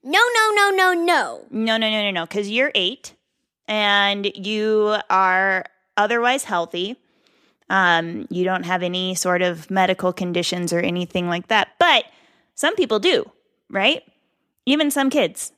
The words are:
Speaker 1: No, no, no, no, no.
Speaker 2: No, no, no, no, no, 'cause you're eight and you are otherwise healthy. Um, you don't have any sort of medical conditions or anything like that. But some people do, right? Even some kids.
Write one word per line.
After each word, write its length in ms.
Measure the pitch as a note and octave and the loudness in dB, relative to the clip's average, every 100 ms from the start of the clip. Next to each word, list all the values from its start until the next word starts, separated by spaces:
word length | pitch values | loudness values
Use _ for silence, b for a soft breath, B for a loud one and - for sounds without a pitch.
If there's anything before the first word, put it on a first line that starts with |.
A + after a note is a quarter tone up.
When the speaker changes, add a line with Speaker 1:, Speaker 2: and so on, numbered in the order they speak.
Speaker 1:
No, 180 | B3+ F4 A#4+ | 0 2 2
no, 160 | A#4+ A4 | 2 2
no, 160 | G#4 G4+ | 4 2
no, 220 | F#4+ F#4 | 4 2
no. 480 | F4+ E4+ E4 F#3+ - - | 2 2 2 0 -8 -10
Speaker 2:
No, 260 | G#3+ A3+ A3+ | -4 -2 0
no, 140 | A3 | 0
no, 120 | G#3+ | 0
no, 80 | G#3 | -2
no, 160 | F#3 E3 | -2 -4
'cause 220 | G3+ G3+ | -4 -4
you're 220 | A3 C#4 | 0 0
eight 400 | G#3+ F3+ C4 - _ _ _ _ _ - | 0 -2 -6 -12 _ _ _ _ _ -6
and 640 | G#3+ G#3 G3+ G3+ G3+ G3+ | -2 2 4 2 0 -4
you 600 | - G3 G#3+ G#3+ G#3+ G#3 G#3+ - | -6 -6 -2 0 2 2 0 0
are 540 | F#3 F#3+ F#3 F#3+ F#3+ - _ _ - | 2 2 2 2 -2 -4 _ _ -2
otherwise 480 | G#3 A#3 A#3+ C4 | 0 2 0 -2
healthy. 520 | - F#3+ E3+ F3 F#3 B3+ _ _ _ _ _ _ _ | -2 -4 -4 -6 -8 -8 _ _ _ _ _ _ _
Um, 560 | F#3+ F3+ E3+ E3 E3 - | 2 4 2 0 -8 -8
you 140 | F3 | -4
don't 200 | F3+ F#3 | -2 -2
have 180 | F3 F3+ | -2 -2
any 320 | F3+ F3+ F#3 | -2 -4 -4
sort 260 | F#3 F3+ F3+ | -4 0 0
of 280 | F3+ E3 D#3 | 0 -2 -4
medical 420 | F#3+ F#3 F#3 F3+ | 0 0 0 -2
conditions 600 | F3 F3+ F3 E3+ F3+ F3 | -2 -4 -2 -2 -4 -2
or 80 | E3+ | -2
anything 480 | F3 F3 E3+ F#3 F3 | -2 -2 -4 -4 -2
like 200 | F3 - | -4 0
that. 200 | A3 - _ | 0 0 _
But 260 | F4 C4+ - b b b b | 4 4 0 b b b b
some 220 | - D4 G#4+ | -4 -2 0
people 220 | - A3 | 0 0
do, 320 | F4 B3+ - _ _ _ _ | 2 0 -2 _ _ _ _
right? 320 | G3 G#3 D4+ _ _ _ _ _ _ - | 0 0 0 _ _ _ _ _ _ -2
Even 240 | C#4+ D4 | 0 2
some 180 | C#4 C4+ | 0 0
kids. 420 | D4 F3+ - - | 0 -2 -4 -14